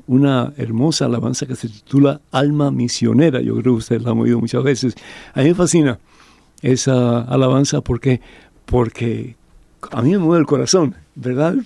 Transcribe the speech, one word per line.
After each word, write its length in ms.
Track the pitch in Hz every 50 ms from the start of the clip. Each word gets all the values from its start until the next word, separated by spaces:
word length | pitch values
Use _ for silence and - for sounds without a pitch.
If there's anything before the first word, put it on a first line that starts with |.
| - -
una 460 | 127 131 143 139 135 127 120 - 147 -
hermosa 480 | 120 113 113 113 131 165 151 - 139
alabanza 400 | 123 120 117 110 117 127 - 143
que 100 | 127 127
se 140 | - - 113
titula 500 | 107 - _ - 135 139 139 139 - - - _
Alma 400 | - 131 143 147 151 147 143 139
Misionera. 720 | 135 127 120 120 - - 117 117 113 123 165 165 127 123
Yo 120 | 120 113 110
creo 200 | 117 113 127 123
que 60 | 113
ustedes 220 | 113 - 120 113
la 100 | 117 123
han 80 | 117 117
oído 200 | 117 117 120 117
muchas 240 | 117 117 - 123 127
veces. 320 | 139 139 110 135 123 - - - - - - - - -
A 60 | -
mí 80 | 131 156
me 40 | 175
fascina 460 | 175 180 156 - 175 151 139 117 - _ _ _ _ _ _ _ _ _ _ _ _ -
esa 580 | 131 131 127 - 135 131 123 123 120 120 120
alabanza. 600 | 117 123 135 135 131 127 131 135 143 - - 143
¿Por 180 | - - 123 120
qué? 220 | - 135 127 117 - - - - - _ _ _ _
Porque 720 | - - 123 120 110 - - 117 117 110 110 113 120 117 - _ _ _ - _ _ _ _ - -
a 100 | - 120
mí 100 | 113 143
me 60 | 196 202
mueve 220 | 170 156 170 170
el 80 | 147 -
corazón, 480 | 147 127 131 123 - 190 160 131 - - - _ _
¿verdad? 420 | - 120 127 127 131 151 165 180 269 226